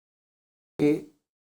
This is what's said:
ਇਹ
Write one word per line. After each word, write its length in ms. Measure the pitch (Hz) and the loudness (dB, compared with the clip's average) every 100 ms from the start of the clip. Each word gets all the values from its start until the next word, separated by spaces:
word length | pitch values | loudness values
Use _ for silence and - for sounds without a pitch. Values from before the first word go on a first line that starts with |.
| _ _ _ _ _ _ _ _ | _ _ _ _ _ _ _ _
ਇਹ 220 | 147 151 - _ _ _ | 0 0 -6 _ _ _